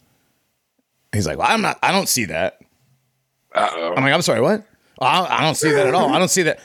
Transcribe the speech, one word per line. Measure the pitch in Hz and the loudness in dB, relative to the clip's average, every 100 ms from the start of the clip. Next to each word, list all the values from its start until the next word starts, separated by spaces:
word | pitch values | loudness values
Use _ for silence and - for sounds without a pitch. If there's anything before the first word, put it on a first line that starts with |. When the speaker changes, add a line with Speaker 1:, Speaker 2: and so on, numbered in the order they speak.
| _ _ _ _ _ _ _ _ _ _ _ | _ _ _ _ _ _ _ _ _ _ _
Speaker 1:
He's | 104 | -4
like, | 80 71 | -2 -2
"Well, | - | 0
I'm | 220 | 0
not, | 175 - | -2 -2
I | 135 | 0
don't | 190 - | 0 0
see | 127 | -2
that." | 98 80 92 - _ _ _ _ _ _ _ _ _ | -4 -4 -4 -6 _ _ _ _ _ _ _ _ _
Speaker 2:
Uh-oh. | - 107 82 82 | -2 -2 -2 -4
Speaker 1:
I'm | 90 | 0
like, | 135 | 2
"I'm | 160 | 2
sorry, | 170 113 | 2 2
what?" | 143 214 - _ _ - | 2 0 -6 _ _ -4
"I, | 131 165 170 117 | 0 0 0 0
I | |
don't | 151 | 0
see | 131 156 | 0 0
that | 143 - | 2 2
at | |
all. | - 143 | 2 2
I | 147 | 2
don't | 185 | 0
see | 190 | 0
that. | 160 - | 0 -2